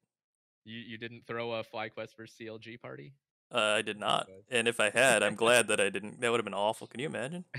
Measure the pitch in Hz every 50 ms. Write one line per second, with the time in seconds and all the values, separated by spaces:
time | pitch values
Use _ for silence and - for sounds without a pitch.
0 | _ _ _ _ _ _ _ _ _ _ _ _ _ 110 113 117 117 120 117 110
1 | 117 117 120 117 - - 117 117 117 117 117 110 110 - - 113 107 110 - -
2 | 110 110 - - 113 110 - - 117 110 110 113 110 117 113 120 - 127 131 135
3 | 143 143 139 _ _ _ _ _ _ _ - 123 110 107 107 110 110 107 104 104
4 | 101 107 - - - - 95 95 101 _ 131 120 113 117 117 - 113 104 - 113
5 | 127 135 120 104 101 104 107 98 113 113 123 120 107 101 107 104 101 98 98 98
6 | 98 107 - - 127 117 117 117 110 101 98 98 101 107 110 - 117 113 - 113
7 | 131 160 131 110 110 135 170 175 180 _ -